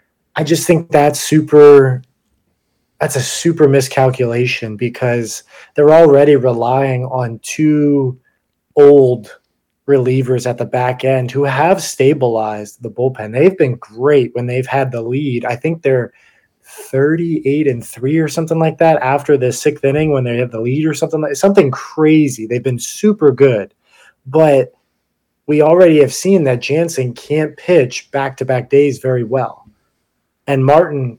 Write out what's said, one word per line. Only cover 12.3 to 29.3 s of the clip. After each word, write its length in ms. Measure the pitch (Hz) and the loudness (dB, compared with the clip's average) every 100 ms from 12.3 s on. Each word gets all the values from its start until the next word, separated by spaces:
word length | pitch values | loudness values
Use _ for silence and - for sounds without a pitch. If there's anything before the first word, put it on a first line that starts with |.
| 113 107 107 104 - | -2 -4 -8 -12 -14
the 80 | 120 | -14
bullpen. 420 | 104 131 131 107 | -6 -6 -6 -6
They've 240 | 117 170 190 | 0 0 2
been 200 | 143 123 | -2 -4
great 580 | - 107 135 147 120 | -12 -6 0 0 0
when 120 | 120 123 | -4 -6
they've 200 | 123 131 | -6 -4
had 260 | 131 131 | -4 -4
the 80 | 117 | -6
lead. 440 | 117 131 147 120 | -6 -6 -6 -6
I 120 | 123 120 | -6 -6
think 260 | 160 165 | -6 -4
they're 300 | 143 131 110 _ _ _ _ _ | -2 -2 -4 _ _ _ _ _
thirty-eight 1040 | _ - - 131 143 165 170 156 131 143 151 | _ -20 -8 -2 -2 -2 -4 -4 -4 -2 -2
and 180 | 120 | -4
three 340 | - - 127 160 | -8 -10 -4 -2
or 100 | 156 | -2
something 300 | 170 160 165 | -4 -4 -2
like 180 | 160 160 | -2 0
that 240 | 165 156 | 2 2
after 380 | 127 143 139 139 | 0 -2 0 0
the 120 | 127 | 0
sixth 340 | 120 151 147 | -2 -4 -2
inning 280 | 135 143 156 | -2 -2 -2
when 120 | 143 | -2
they 120 | 123 120 | -2 -4
have 140 | 123 | -6
the 100 | 113 | -6
lead 240 | 120 135 | -6 -4
or 80 | 156 | -4
something 300 | 143 160 160 | -4 -4 -4
like, 120 | 151 | -4
something 360 | 139 196 196 147 | -2 0 2 0
crazy. 760 | - - - 156 156 147 127 110 | -2 -8 0 2 4 2 -4 -6
They've 160 | 120 | -6
been 160 | 131 123 | -4 -6
super 540 | - - 208 208 147 | -8 -2 -2 2 2
good, 400 | 127 139 113 95 _ _ _ _ _ 135 | 4 2 2 -4 _ _ _ _ _ -4
but 480 | 143 156 139 120 _ _ _ _ _ _ _ - | 0 2 2 0 _ _ _ _ _ _ _ -4
we 160 | 147 | 0
already 360 | 151 175 180 156 | 2 4 4 4
have 120 | 135 | 2
seen 320 | - 185 196 | 0 0 0
that 160 | 143 123 | 0 -4
Jansen 540 | - 147 170 165 127 | -4 -4 -2 -4 -6
can't 420 | 120 - 151 156 - | -8 -6 -4 -4 -6
pitch 540 | - 180 127 - - | 0 2 2 -4 -10
back-to-back 580 | 139 135 131 127 127 120 | -8 -6 -6 -4 -4 0
days 300 | 139 143 127 | 0 2 -2
very 260 | 131 127 | -4 -4
well. 400 | 113 | -2